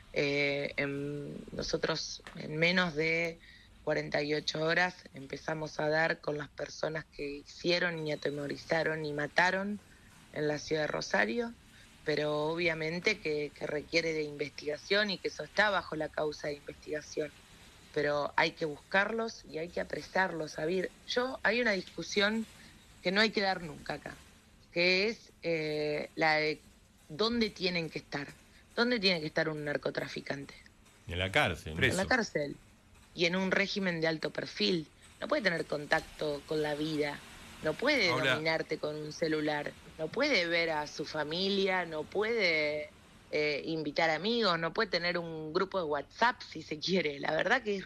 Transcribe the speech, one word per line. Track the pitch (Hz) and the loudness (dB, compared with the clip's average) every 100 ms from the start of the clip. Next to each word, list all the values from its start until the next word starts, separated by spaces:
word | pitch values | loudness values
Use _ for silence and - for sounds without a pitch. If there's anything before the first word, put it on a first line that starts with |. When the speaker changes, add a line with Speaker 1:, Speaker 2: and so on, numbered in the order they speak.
| - | -6
Speaker 1:
Eh, | - 143 143 143 143 143 - | 0 0 2 2 0 -2 -4
en, | 143 139 143 147 143 151 - | -4 -2 -4 -6 -8 -10 -10
nosotros | - 151 160 - 156 - - - - | -6 -2 0 0 -2 -6 -10 -14 -12
en | 147 156 | -6 2
menos | 170 185 180 147 | 4 4 2 2
de | 160 165 170 165 - - - - | 0 2 0 -4 -14 -20 -20 -8
cuarenta | - 151 151 147 | -2 -2 0 -2
y | 147 | 0
ocho | 151 - 156 | 0 -2 0
horas | 160 170 185 - - | 2 4 2 0 -14
empezamos | 135 135 143 - 165 151 - | -14 -10 -8 -4 -4 -4 -2
a | 151 | 2
dar | 156 165 165 | 4 2 0
con | - 147 | -4 -4
las | 143 | -6
personas | - 147 - 160 160 - | -8 -10 -4 -4 -4 -8
que | - 143 | -8 -8
hicieron | 143 - - 175 175 175 165 156 | -8 -12 -4 0 2 2 -2 -4
y | |
atemorizaron | 147 - 147 143 135 - 165 156 160 151 | -2 -2 -2 -4 -6 -2 0 2 -2 -4
y | |
mataron | 147 147 - 180 190 202 208 - - - - - | -4 0 4 4 2 -2 -6 -10 -20 -20 -20 -12
en | - 151 | -4 -2
la | 151 | -2
ciudad | - 156 | -2 -2
de | 151 | 0
Rosario, | 156 156 196 208 233 233 233 - - - - - | -2 0 2 2 0 -4 -8 -20 -20 -20 -8 -2
pero | 151 151 151 151 | 0 0 0 0
obviamente | 165 175 160 156 175 196 196 | 0 0 0 -2 0 0 0
que, | 156 151 147 - | 0 -2 -2 -6
que | 151 | -4
requiere | 151 143 165 165 | -4 0 2 2
de | 156 | 0
investigación | 147 143 143 - 143 147 - 202 208 | -2 -4 -6 -6 -6 -6 0 2 2
y | 180 | 0
que | 151 | -4
eso | - | -6
está | 151 - 208 | -2 2 4
bajo | 185 - 156 | 2 0 -4
la | 151 | -4
causa | - 156 147 156 | -2 -2 -4 -6
de | 143 | -8
investigación. | - - - 151 - - 147 - - - - - - 156 | -10 -14 -8 -8 -6 -6 -6 -8 -20 -20 -20 -20 -8 -2
Pero | 147 147 143 - | 0 0 0 2
hay | 160 | 2
que | - 160 | 2 -4
buscarlos | 143 - 196 208 226 226 - - | -4 0 2 2 0 -4 -6 -10
y | 151 | -8
hay | 175 | -6
que | 185 | -6
apresarlos. | 175 - - 185 190 165 156 - | -6 -6 -2 2 2 0 -6 -4
A | 156 | -2
ver, | 185 175 - - | 0 -2 -6 -4
yo, | 247 254 269 | -2 0 0
hay | 185 233 | 2 2
una | 240 | 2
discusión | 196 - - 165 202 202 220 220 - - - - - | 2 -2 -8 -4 2 2 2 -4 -10 -20 -20 -20 -6
que | 180 | 0
no | 190 | 2
hay | 220 | 2
que | 214 | 2
dar | 196 185 | 0 0
nunca | 170 143 - 147 | -4 -10 -8 -8
acá, | - - - - - - - | -10 -14 -20 -20 -20 -20 -6
que | 170 175 185 214 | 2 4 4 2
es, | 233 - - | -2 -10 -6
eh, | 170 165 156 151 151 151 - - | -2 0 0 0 0 -2 -4 2
la | 160 156 | 4 6
de | 151 147 - - - - - | 4 0 -8 -20 -20 -20 -8
dónde | 151 220 240 214 | 0 2 2 0
tienen | - 180 175 160 | 0 -2 0 -2
que | 151 | -6
estar. | - 147 139 - - - - - | -6 -8 -8 -12 -20 -20 -6 0
¿Dónde | 240 247 | 2 4
tiene | 190 175 | 4 2
que | 156 | 0
estar | - 156 | 0 0
un | 151 147 | 0 -2
narcotraficante? | 143 143 143 139 - - 139 139 - - - - - - | -2 -2 -2 -4 -6 -6 -6 -8 -16 -20 -20 -20 -20 -6
Speaker 2:
En | 87 | -2
la | 92 | 2
cárcel. | 147 127 80 78 | 4 4 0 -4
Speaker 3:
Preso. | 78 131 | 0 2
Speaker 1:
En | 175 | 2
la | 202 | 2
cárcel. | 254 208 - 143 - - - - - - - | 2 0 -2 -4 -8 -18 -20 -20 -20 -12 -2
Y | 170 | 0
en | 185 | 2
un | 190 | 2
régimen | 190 196 202 190 170 | 2 0 0 -2 0
de | 160 | 0
alto | 156 147 | 0 -4
perfil. | - - - 208 180 151 - - - | -6 -6 0 2 2 -2 -12 -20 -10
No | - | -2
puede | 302 | 0
tener | 196 165 - | 2 0 -2
contacto | 147 147 160 - - 156 143 - | -4 0 -2 -2 -4 -4 -4 -2
con | 156 | -2
la | 151 147 | 0 0
vida. | 156 151 147 143 - - - - | 0 0 -2 -4 -12 -18 -18 -6
No | 156 | -4
puede | - 247 285 185 | 0 2 4 4
Speaker 3:
Ahora | 131 131 | 4 4
Speaker 1:
dominarte | 127 160 160 156 156 | 2 2 0 0 -4
con | 151 151 | -4 -4
un | 151 | -8
celular. | - 160 156 151 151 147 - - - | -2 0 0 0 -2 -4 -8 -14 -8
No | 156 | -4
puede | 220 294 214 170 | 0 2 4 4
ver | 170 165 | 2 2
a | 151 147 | 0 -2
su | - 147 | -6 -4
familia. | 156 147 170 196 196 190 185 170 | -2 -2 0 2 2 2 2 0
No | 156 | -4
puede | 151 190 214 233 180 160 151 151 147 - - - - | -4 0 0 2 4 4 2 0 -6 -14 -20 -20 -4
eh, | 151 151 143 160 | 0 2 0 -2
invitar | 160 147 147 165 | -2 0 2 4
amigos, | 156 196 240 208 165 | 4 2 2 4 2
no | 165 | 2
puede | 175 214 | 0 0
tener | 175 175 175 | 0 0 0
un | 170 160 156 | -2 -6 -2
grupo | 165 190 190 | 0 0 0
de | 160 | 0
WhatsApp, | 147 - - 233 247 | -2 -4 2 2 2
si | - 160 | -6 -12
se | 156 151 | -8 -6
quiere. | 151 185 151 139 | 0 2 2 -2
La | 147 | 0
verdad | 156 190 254 | 2 2 2
que | 220 | 0
es | 196 | -4